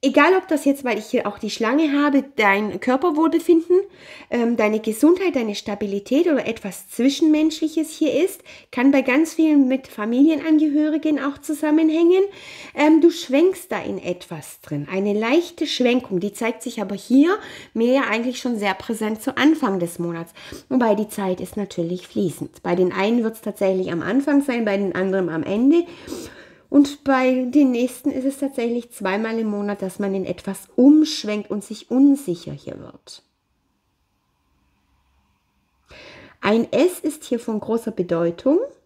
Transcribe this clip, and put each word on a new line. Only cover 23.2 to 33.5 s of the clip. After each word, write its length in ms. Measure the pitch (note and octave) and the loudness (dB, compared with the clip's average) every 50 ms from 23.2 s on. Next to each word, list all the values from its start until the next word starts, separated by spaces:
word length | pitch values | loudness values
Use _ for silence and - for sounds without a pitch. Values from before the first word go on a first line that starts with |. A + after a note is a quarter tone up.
| A3+ | 0
wird's 160 | A3+ A3+ - | -2 -4 -6
tatsächlich 500 | - A3 G3+ - G3+ F#3+ F#3+ F#3 F#3 - | -10 -10 -4 -2 0 0 0 0 -2 -4
am 120 | E3+ E3+ | -4 -6
Anfang 400 | D#3 - G#3+ C4+ C#4 D#4 C#4+ C#4+ | -4 0 0 0 0 2 2 2
sein, 240 | C#4 C#4 B3 A#3+ A3+ | 2 2 -2 -2 0
bei 100 | G#3 G3 | 0 0
den 200 | G3 G3+ F#3+ E3+ | 0 -2 -2 -2
anderen 340 | - F#3 G3 F#3+ G3 F#3 E3 | -2 -2 0 0 0 -2 -2
am 140 | D#3 E3 - | -2 -4 -4
Ende. 420 | - F#3+ G#3+ A#3+ C#4 D#4+ E4+ E4+ - - - - - - - - - - - - - - _ _ _ | -2 -2 2 4 4 4 4 2 -2 -8 -20 -16 -16 -14 -14 -14 -16 -18 -20 -20 -20 -20 _ _ _
Und 340 | - C#4+ C#4+ C#4 - - _ | 4 4 4 4 0 -8 _
bei 400 | C#4 C4+ B3+ C4 B3+ B3+ B3+ B3+ B3 | 0 0 2 2 2 2 0 -2 2
den 200 | B3 D4 C#4+ C4 | 4 4 4 4
nächsten 400 | B3 A#3 B3 B3 - - - C#4+ | 4 0 -2 -2 -4 -4 -6 -4
ist 160 | C#4 C4+ B3+ | -4 -2 -4
es 140 | C#4 C4+ - | -4 -4 -2
tatsächlich 520 | C#4+ C4+ C#4 - A#3 A#3 A#3 A#3+ A#3 - | -6 -6 -4 -4 -4 -2 -2 -4 -6 -8
zweimal 460 | - - G3+ F#3+ F#3 G#3 A3 A3+ A3+ | -14 -8 -4 -4 -2 -2 -2 -4 -4
im 80 | A3+ A3+ | -4 -4
Monat, 380 | G#3+ G#3 G3+ G#3 G3+ G3+ G3+ G3 | -4 -4 -4 -4 -4 -4 -4 -6
dass 160 | F#3+ F3+ - | -8 -6 -4
man 160 | G3+ G3 F#3+ | -4 -4 -2
in 100 | G3 F#3 | -4 -4
etwas 440 | - F3+ - - - G3 - - _ _ | -6 -8 -8 -8 -10 -10 -10 -14 _ _
umschwenkt 760 | - B3 C#4+ D4+ D#4 D#4 D4+ - - - G#3 G#3 G#3 G3+ - | 4 6 6 8 6 4 2 -2 -8 -6 -6 -6 -6 -6 -6
und 120 | - G#3 G3 | -8 -8 -8
sich 280 | - G#3 - - _ | -10 -16 -16 -10 _
unsicher 600 | A#3+ B3+ C#4 C#4+ C#4 C#4 - - F3 F3 - - | 2 4 4 4 4 2 0 -6 -6 -6 -8 -14
hier 280 | D3 C#3 - - - - | -16 -14 -14 -16 -16 -16
wird. 420 | - - - - _ - - - _ _ _ _ _ _ | -18 -20 -20 -20 _ -20 -20 -20 _ _ _ _ _ _